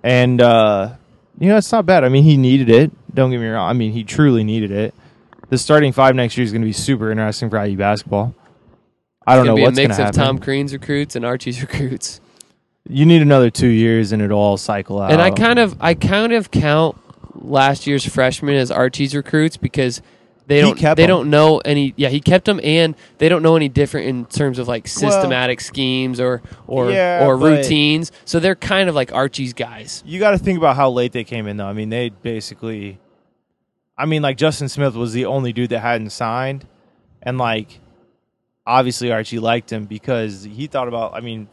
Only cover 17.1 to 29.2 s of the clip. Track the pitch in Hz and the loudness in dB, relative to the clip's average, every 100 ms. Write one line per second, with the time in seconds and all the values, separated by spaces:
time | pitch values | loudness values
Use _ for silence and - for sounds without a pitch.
17.1 | - - - - 139 139 139 143 139 - | -20 -20 -18 -2 2 2 0 -2 -4 -2
18.1 | - 131 131 143 143 123 - 127 - 139 | -2 -2 -2 -2 0 0 0 -2 0 -4
19.1 | 143 - 156 160 - 135 - 127 - _ | -4 -2 0 0 -2 -6 -2 -2 -4 _
20.1 | _ _ _ - 143 147 - 156 160 170 | _ _ _ 0 4 4 2 2 4 4
21.1 | 180 147 147 156 151 - 143 139 - 139 | 4 4 6 6 4 0 0 -2 -2 -2
22.1 | 143 151 180 - 196 151 160 165 151 _ | 0 2 2 2 -2 0 2 0 -2 _
23.1 | _ 156 175 160 165 143 127 143 151 104 | _ 2 4 4 2 2 0 -2 -2 -6
24.1 | 127 117 - 143 123 120 117 - - 208 | -6 -8 -4 -4 -4 -6 -8 -8 -4 0
25.1 | 196 190 127 127 123 - - 131 131 131 | 0 0 0 -2 -4 -8 -6 -4 -2 -4
26.1 | 123 127 123 - - - 131 123 123 180 | -4 -4 -4 -10 -20 -8 -2 0 0 0
27.1 | 175 139 131 151 151 131 151 147 156 170 | 2 2 4 4 2 2 0 2 0 -4
28.1 | _ - 170 180 180 - 196 185 147 123 | _ -6 -2 0 -2 -2 0 0 -2 -4
29.1 | - | -4